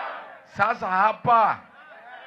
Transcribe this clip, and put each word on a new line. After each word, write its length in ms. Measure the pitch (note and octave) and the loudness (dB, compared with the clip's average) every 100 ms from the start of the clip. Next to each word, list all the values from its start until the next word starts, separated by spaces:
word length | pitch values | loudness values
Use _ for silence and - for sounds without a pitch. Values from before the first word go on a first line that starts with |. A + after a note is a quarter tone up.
| - - - - | -8 -12 -16 -20
Sasa 440 | - - G#3 A#3 G#3 | -14 -2 -2 -2 -2
hapa 720 | F#3 G#3+ G#3+ B3 A#3 G3+ A2+ - - - - - - | 2 2 0 2 4 4 0 -10 -20 -20 -20 -20 -20